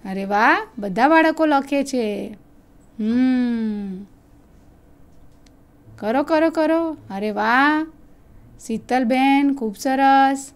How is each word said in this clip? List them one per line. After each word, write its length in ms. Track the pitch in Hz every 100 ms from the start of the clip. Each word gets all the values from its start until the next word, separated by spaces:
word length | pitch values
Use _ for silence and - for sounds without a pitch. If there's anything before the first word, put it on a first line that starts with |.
અરે 200 | 196 190
વાહ, 420 | 196 202 240 359 440 -
બધા 300 | 202 185 262
બાળકો 380 | 320 320 320 311
લખે 380 | 285 277 285
છે. 520 | 277 262 214 202 202 208 - - _ - - -
હમ. 1040 | 214 247 254 254 247 233 220 208 202 185 202 - _ - _ - - - - - - - - - - - - _ - -
કરો, 240 | 208 254
કરો, 280 | 285 320 320
કરો. 460 | 320 311 320 330 311 -
અરે 200 | 196 214
વાહ, 560 | 208 214 247 285 302 320 - - - - - - - -
શીતલબેન, 880 | 220 - 247 240 262 269 277 277
ખૂબ 220 | 277 220 202
સરસ. 760 | 269 262 269 269 269 277 -